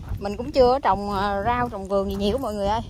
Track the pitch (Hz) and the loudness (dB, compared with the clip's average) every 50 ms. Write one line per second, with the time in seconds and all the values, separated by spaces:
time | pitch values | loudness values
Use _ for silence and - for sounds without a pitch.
0 | - - - - 202 202 208 196 240 269 - 285 254 247 254 277 - 226 190 196 | -8 -8 -8 -6 -6 -6 -6 -6 -6 -2 4 6 6 6 6 4 2 2 0 2
1 | 202 202 202 190 196 208 202 202 196 226 240 247 247 240 233 196 196 185 202 196 | 0 -2 -2 0 0 0 -2 0 0 0 0 0 -2 -2 -4 -8 -4 0 0 0
2 | 196 202 196 196 202 208 202 269 269 220 214 208 196 196 214 233 220 - | 0 0 -2 0 0 0 0 0 -2 -4 -4 -2 0 0 0 0 -2 -6